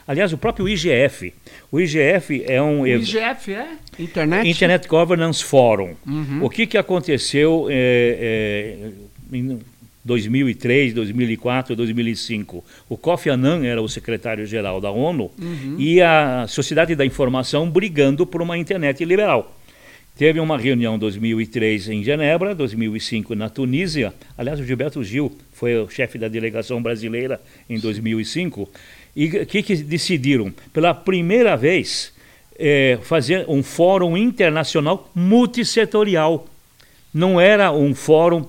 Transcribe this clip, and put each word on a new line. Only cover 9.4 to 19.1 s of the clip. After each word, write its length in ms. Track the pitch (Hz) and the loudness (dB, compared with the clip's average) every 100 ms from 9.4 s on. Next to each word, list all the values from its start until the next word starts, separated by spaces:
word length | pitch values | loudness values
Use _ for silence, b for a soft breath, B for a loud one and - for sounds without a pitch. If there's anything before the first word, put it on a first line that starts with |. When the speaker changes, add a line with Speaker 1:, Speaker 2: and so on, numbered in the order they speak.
| 131 123 - _ - _ | -6 -8 -12 _ -20 _
Speaker 1:
dois 200 | 120 120 107 | -4 -2 0
mil 200 | 131 135 | 0 0
e 60 | |
três, 400 | 104 120 131 135 | -2 2 2 2
dois 160 | 113 107 | 0 -4
mil 180 | 120 120 | -2 -2
e 80 | 110 | -2
quatro, 380 | 123 127 127 | -2 -2 -2
dois 160 | 117 117 | -2 -2
mil 160 | 117 117 | -2 -2
e 80 | |
cinco? 500 | 107 - 110 98 87 - B B | -4 -6 -8 -8 -14 -18 B B
O 80 | 117 | -6
Kofi 320 | 160 170 156 | -2 -2 0
Annan 380 | 127 131 170 123 | 0 2 0 -2
era 160 | 120 | -2
o 60 | 110 | -4
secretário-geral 920 | 110 - 110 117 110 107 113 98 95 | -6 -6 -6 -4 -6 -6 -6 -4 -4
da 80 | 101 | -4
onu 440 | 104 151 170 98 - | -2 -2 -2 -6 -8
Speaker 2:
Uhum. 380 | 175 165 135 147 | -10 -10 -8 -4
Speaker 1:
e 200 | 147 175 | 2 6
a 460 | 170 160 143 127 113 | 6 6 4 0 -4
Sociedade 460 | - 135 156 165 | -4 -2 0 2
da 100 | 156 | 2
Informação 640 | 135 - 131 131 127 143 170 | 0 0 0 0 -2 -2 0
brigando 560 | 165 208 147 135 143 | 0 0 2 2 2
por 160 | 180 170 | -2 -4
uma 160 | 170 170 | -4 -4
internet 480 | 170 190 143 131 | -4 -2 -2 -2
liberal. 540 | 165 | 0